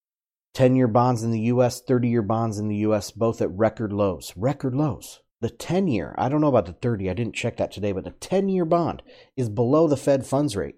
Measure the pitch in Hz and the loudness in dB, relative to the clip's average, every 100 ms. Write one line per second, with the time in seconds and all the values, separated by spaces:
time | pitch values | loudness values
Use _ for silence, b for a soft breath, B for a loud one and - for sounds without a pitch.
0 | _ _ _ _ _ - 127 131 123 117 | _ _ _ _ _ 2 4 4 4 4
1 | 123 120 117 113 113 123 123 - - 123 | 4 2 0 0 2 2 2 0 0 0
2 | 120 117 101 113 113 104 107 104 107 107 | 2 0 0 0 -2 -2 -4 0 0 0
3 | - 101 113 110 95 90 110 - 107 101 | -2 -2 -2 0 -2 0 0 0 -4 0
4 | 101 78 - 90 120 143 131 127 151 78 | 0 -2 -8 -4 -4 -2 -4 -2 -2 -4
5 | - - _ _ 113 - - 180 190 104 | -12 -20 _ _ -8 -8 -4 -2 0 -2
6 | 69 - 117 151 151 120 90 87 120 107 | -4 -4 0 2 4 2 0 -4 -4 -2
7 | 92 92 113 - 117 - 95 - 101 92 | -2 -4 -4 -4 -6 -4 -4 -4 -4 -4
8 | 87 - - 190 196 185 165 170 151 - | -8 -12 -4 -2 0 0 2 2 0 -4
9 | - B B - 120 104 120 151 165 135 | -12 B B -6 -4 0 2 4 4 2
10 | 147 135 - 135 147 104 71 | 2 0 0 -2 0 -2 -6